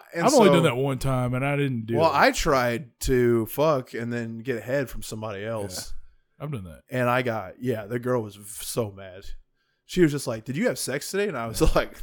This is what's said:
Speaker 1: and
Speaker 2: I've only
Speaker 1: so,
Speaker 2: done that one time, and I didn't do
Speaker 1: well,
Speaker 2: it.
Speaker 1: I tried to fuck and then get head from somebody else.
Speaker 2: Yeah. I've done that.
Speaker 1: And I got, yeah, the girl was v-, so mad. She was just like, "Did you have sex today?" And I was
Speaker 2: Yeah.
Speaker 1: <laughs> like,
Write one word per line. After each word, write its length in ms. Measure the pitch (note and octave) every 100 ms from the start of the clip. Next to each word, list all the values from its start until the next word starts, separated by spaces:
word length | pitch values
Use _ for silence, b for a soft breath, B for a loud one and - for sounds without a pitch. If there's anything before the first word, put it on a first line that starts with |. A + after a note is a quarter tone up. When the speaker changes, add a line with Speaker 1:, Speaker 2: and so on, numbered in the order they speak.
| - E3
Speaker 1:
and 100 | G#3
Speaker 2:
I've 80 |
only 140 | C#4+ G3
Speaker 1:
so, 40 | E3+
Speaker 2:
done 80 |
that 140 | D#3+ B2
one 200 | C#3 B2+
time, 380 | C3+ B2+ B2 B2+
and 100 | C#3
I 100 | C#3+
didn't 280 | C#3 A#2+ A2
do 120 | C3
Speaker 1:
well, 140 | D#3+
Speaker 2:
it. 60 | C#3
Speaker 1:
I 140 | A#3+
tried 680 | - E3+ C3+ B2 A#2 A#2+ _
to 440 | - B2+ A#2+ A#2 G#2+
fuck 460 | - D#3 C#3+ B2
and 180 | A2+ A#2
then 280 | A#2+ A2+ A2+
get 240 | A2+ A#2
head 260 | A#2 C#3+ B2
from 140 | G#2+
somebody 420 | - A2 A2 G2 A2
else. 480 | A2+ G2+ F2+ - - - _ _ -
Speaker 2:
Yeah. 40 | D3
I've 60 |
done 120 | B2+
that. 180 | F2+ D#2 _
Speaker 1:
And 180 | B2+ A#2+
I 140 | B2
got, 400 | B2 A2 F#2 -
yeah, 240 | B2 A2 G#2
the 140 | B2
girl 240 | B2 B2+
was 120 | G#2+ G2
v-, 300 | G2+ - -
so 260 | C3 G#2+
mad. 340 | F#2+ F#2+ F#2+ - - - _ _ _ -
She 160 | F3+
was 100 | D#3+
just 140 | C#3+ -
like, 180 | A2+
"Did 140 | - C3+
you 80 | A#3
have 100 | C3
sex 320 | - C#3 -
today?" 160 | G3 G#3
And 100 | C3+
I 80 | A#2
was 160 | G#2+
Speaker 2:
Yeah. 60 | D#3
Speaker 1:
<laughs> 40 | E3
like, 220 | A#2 -